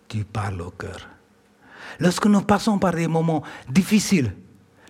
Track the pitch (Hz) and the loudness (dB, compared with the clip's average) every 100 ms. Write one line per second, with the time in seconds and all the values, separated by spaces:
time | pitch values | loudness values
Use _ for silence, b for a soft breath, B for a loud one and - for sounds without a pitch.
0 | _ 110 95 110 101 92 87 - - 90 | _ -8 -6 -6 -6 -8 -10 -12 -14 -14
1 | - - _ _ _ _ B B B B | -18 -20 _ _ _ _ B B B B
2 | 165 175 214 202 - 202 - 196 190 170 | 0 2 4 4 4 0 2 0 0 0
3 | 165 165 165 156 B B B 135 180 208 | 0 0 0 -2 B B B 0 4 2
4 | - 185 117 87 - - _ b b | 2 0 0 -6 -18 -20 _ b b